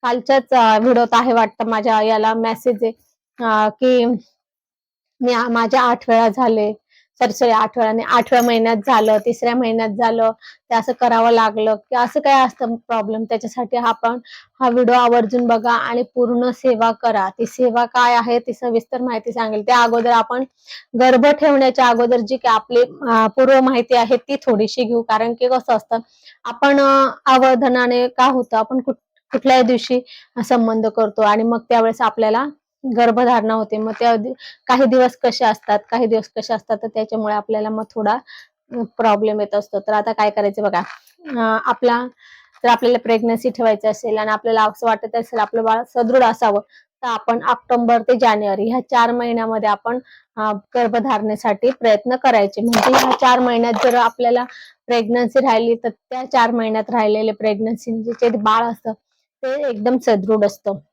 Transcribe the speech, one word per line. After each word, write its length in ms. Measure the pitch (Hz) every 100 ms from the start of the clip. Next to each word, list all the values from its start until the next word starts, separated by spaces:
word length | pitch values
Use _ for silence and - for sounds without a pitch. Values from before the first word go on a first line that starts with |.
कालच्याच, 500 | 254 240 233 269 254
अ, 260 | 254 226 220
व्हिडिओत 280 | 233 233 233
आहे 200 | 233 240
वाटतं 340 | 233 214 _ 226
माझ्या 360 | 220 220 220
याला 320 | 220 220 220
मेसेज 420 | 226 226 226 254 214
आहे, 100 | 226 226 _ _ _ _
अ, 240 | 233 214 214
की 360 | 214 254 247 240 233 _ _ _ _ _ _ _ _ _ _
मी 120 | 247
आ-, 160 | 240 247
माझ्या 340 | 233 226 262
आठ 260 | 247 247 -
वेळा 200 | 226 226
झाले, 440 | 208 247 226 208 214 _ _ _ _
सॉरी, 140 | 247
सॉरी, 180 | 208 240
आठ 280 | 220 220 240
वेळा 140 | 220
नाही, 140 | 220 -
आठव्या 340 | 240 233 247
महिन्यात 340 | 240 233 226 226
झालं, 420 | 202 233 214 214
तिसऱ्या 380 | 208 233 240 240
महिन्यात 320 | 233 226 226
झालं, 420 | 202 233 226 226 226 - - _
ते 40 |
असं 180 | 233 226
करावं 380 | 254 240 226 226
लागलं 440 | 233 220 214 220
की 220 | 214 _ 254
असं 240 | 240 302
काय 260 | 294 269 254
असतं 280 | - 240
प्रॉब्लेम. 500 | 233 _ 233 208 220
त्याच्यासाठी 520 | 226 226 226 254 233 247
आपण 420 | 240 226 226 240 - - _ _
हा 80 | 254
व्हिडिओ 260 | 240 240
आवर्जून 520 | 247 240 240 208 247 240
बघा 260 | 233 233
आणि 300 | 233 233 240 247
पूर्ण 360 | - 240 240 247
सेवा 420 | 247 262 226 226
करा. 360 | 226 233 214 190
ती 180 | - 233
सेवा 380 | - 254 233
काय 300 | 233 254 240
आहे 240 | 240 226 240
ती 140 | 240
सविस्तर 500 | 233 247 226 233 254
माहिती 300 | 247 220 220
सांगेल. 300 | 233 226 214
त्या 200 | 208 247
अगोदर 280 | 233 233 233
आपण 340 | 233 226 247 262 _ _ - - 233
गर्भ 260 | 254 254 285
ठेवण्याच्या 640 | 294 311 277 269 247 247
अगोदर 280 | 233 240 240
जी 200 | 208 254
काही 180 | 254
आपली, 280 | 220 - 240
अ, 440 | 247 - 269 226 220
पूर्व 340 | - 262 269
माहिती 360 | 262 254 233 247
आहे 200 | 226 240
ती 200 | - 277
थोडीशी 480 | - 214 214 -
घेऊ, 180 | 226 233
कारण 320 | 233 214 226
की 140 | 233 247
कसं 280 | 254 247 220
असतं 220 | - 226 226 _ - _
आपण, 360 | - 233 277 277
अ, 280 | 277 269 269 214 -
अवधानाने 840 | 262 262 254 269 247 247 247 247
का 160 | 247
होतं, 320 | 254 262 247 220
आपण 240 | 220 262
कुठ-, 180 | 247 240 _ _ _
कुठल्याही 300 | 262 262 262
दिवशी 380 | 240 247 - 247 247 - _ -
संबंध 420 | 208 247 226 220 220
करतो 360 | 220 220 208
आणि 200 | 214 208
मग 160 | 226 233 233
त्यावेळेस 320 | 233 226 226
आपल्याला 460 | 226 - 220 220 294 294 _ _ 269 233
गर्भधारणा 580 | 233 226 247 240 214
होते. 220 | 220 214 214
मग 160 | 220
त्या 240 | 214 233 226
दि-, 160 | 220 262 - - -
काही 180 | 254
दिवस 320 | 262 254 254 247
कसे 280 | 247 233
असतात, 340 | 240 220 - 208 -
काही 160 | 233 233
दिवस 220 | 220 220 -
कसे 180 | 220
असतात, 220 | 220 _ 214
तर 60 | 226
त्याच्यामुळे 460 | 220 220 220 214
आपल्याला 340 | 208 208 214 214
मग 140 | 220 220
थोडा, 240 | - 208 233 - - - _ _
अ, 40 | 240 233 -
प्रॉब्लेम 440 | 226 208 214 214
येत 140 | 202
असतो. 260 | 208 202 202
तर 120 | 196
आता 200 | 214 208
काय 180 | 220 214
करायचं 320 | 208 202 202
बघा, 160 | 208 196 190 - _ _ 330
अ, 280 | 254 226 220
आपला, 420 | 226 240 247 240 247 _ _ - _ _
जर 40 | 240
आपल्याला 300 | 233 240 247
प्रेग्नन्सी 520 | 240 226 226 226 254
ठेवायची 380 | - 226 208 214
असेल 300 | 214 233 220
आणि 120 | 214
आपल्याला 320 | 214 226 220
असं 240 | 214 208 233
वाटत 300 | 214 220 233
असेल 220 | 220 233
आपलं 260 | 208 233
बाळ 180 | 226 220 240
सदृढ 280 | 247 233 254
असावं, 360 | 233 233 233 202 - _ _ _
तर 40 | 254
आपण 360 | 226 - 233
ऑक्टोबर 600 | - 240 _ 240 233 233
ते 160 | 214 247
जानेवारी 520 | 240 214 208 196 220
ह्या 100 | 254
चार 320 | 247 254 233
महिन्यामध्ये 560 | 240 240 233 226 220 208
आपण, 300 | 202 226 247 254 - _ -
अ, 160 | 214 208 _
गर्भधारणेसाठी 960 | 247 240 233 247 208 214 214 233 202 247
प्रयत्न 460 | 262 233 208 240 254
करायचे. 440 | 269 233 202 202
म्हणजे 440 | 233 233 - 262
ह्या 80 | 262
चार 260 | 254 262 254
महिन्यात 340 | 247 233 233 226
जर 100 | 254
आपल्याला 500 | 240 233 226 240 240 247 - - _ -
प्रेग्नन्सी 600 | 240 214 240 240 269 262
राहिली 280 | 220 233
तर 140 | 233 233
त्या 360 | - _ 254
चार 260 | 262 262 233
महिन्यात 400 | 240 226 220 220
राहिलेले 420 | 233 214 214 220
प्रेग्नन्सीचे 800 | 214 214 208 220 226 - 226 220
जे 240 | 226 240 233
बाळ 280 | 214 220
असतं 280 | 233 226 226 220 _ _ _ _
ते 240 | 262 277 294
एकदम 300 | 220 214 254
सदृढ 460 | 254 214 190 214
असतं 280 | 202 202 - 196 _